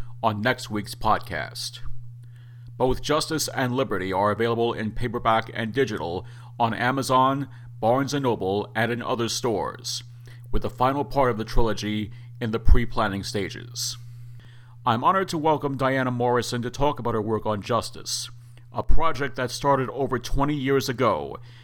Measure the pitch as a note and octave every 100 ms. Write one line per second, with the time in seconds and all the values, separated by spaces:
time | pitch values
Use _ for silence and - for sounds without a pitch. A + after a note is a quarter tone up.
0 | - - A2+ G#2 A#2+ B2 - G#2+ G2 -
1 | A2 G2 - D#2+ A#1+ - - - - -
2 | - - - - - - - - C3 B2+
3 | - D3+ - D#3 - B2 B2+ B2 A2+ G2
4 | F#2 F#2 G#2 G2+ A#2 A#2 A#2 E2 A2 G#2+
5 | A#2 A#2 A#2 A2+ - - A2+ A2+ B2+ G2
6 | E2 F2+ - - - - A#2 G#2+ B2 C3+
7 | B2+ C3 C3 C#3 C3+ - - - A2 C3
8 | C#3 C#3+ C3 F#2+ F#2 G2+ - A2 A2+ A#2+
9 | - A#2 A2+ - B2+ G2 C2 - - -
10 | - - - - - A2+ G#2+ - B2+ C#3+
11 | - C#3 B2+ G#2+ A2+ - A#2 G2+ G#2 G#2+
12 | G#2 - - - A#2 A2+ - B2 A#2 A#2+
13 | G#2+ G2 - G#2 F#2 - - - - -
14 | - - - - - - - - B2 A2+
15 | D#3+ F#3+ F#3 E3 D#3 D3 D3 C3 C3+ C3+
16 | B2+ B2 B2 A#2+ A2 A#2+ A#2+ B2 C#3+ C#3+
17 | A#2 A2 G#2 G#2+ G#2+ G#2 - A#2 - -
18 | - - - - - - - - - -
19 | D#3+ C3 C3+ - B2+ - C#3+ C3+ B2 B2
20 | C3 B2 - C3+ C#3+ D3+ C3 C#3 B2+ B2
21 | A#2+ D#2 C#2+ - - -